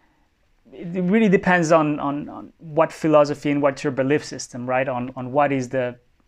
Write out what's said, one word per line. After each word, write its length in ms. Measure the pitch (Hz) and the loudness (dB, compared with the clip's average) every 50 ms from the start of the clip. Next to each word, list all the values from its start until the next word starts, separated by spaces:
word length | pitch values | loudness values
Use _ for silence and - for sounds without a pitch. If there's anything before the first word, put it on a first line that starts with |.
| _ _ _ _ _ _ _ _ _ _ _ _ _ 226 | _ _ _ _ _ _ _ _ _ _ _ _ _ -20
it 320 | - - - 170 170 190 180 | -18 -14 -12 -8 -4 -2 0
really 260 | 175 202 226 226 202 | 2 2 4 4 4
depends 420 | 180 196 202 190 180 180 170 151 | 4 4 4 4 2 2 4 4
on, 280 | 170 160 151 151 151 143 | 4 4 4 2 -2 -2
on, 300 | 139 143 143 147 - - | -4 -4 -4 -6 -8 -10
on 240 | - 107 104 - _ _ | -14 -16 -18 -20 _ _
what 320 | - 165 147 160 160 156 | -16 -6 0 0 0 0
philosophy 580 | - - - 160 151 151 147 143 147 143 - 147 | 0 -4 -2 4 6 6 6 4 0 -4 -2 -2
and 100 | 143 143 | -2 2
what's 220 | 143 139 135 135 - | 0 0 -2 0 -4
your 80 | 147 | -4
belief 320 | 127 127 131 131 147 151 147 | -2 -2 0 0 0 0 -2
system, 440 | - 151 131 - - - 123 123 127 | -4 -12 -14 -14 -14 -12 -12 -6 -2
right? 200 | 127 131 135 139 | -2 -2 -2 -2
On, 240 | 127 120 123 131 127 | -4 -6 -6 -8 -8
on 160 | 131 127 127 | -10 -10 -4
what 200 | 127 147 143 143 | 0 0 2 2
is 180 | 139 135 127 123 | 0 -2 -2 -2
the, 260 | 127 131 123 123 120 - _ _ _ _ _ | -2 -2 -2 -4 -6 -10 _ _ _ _ _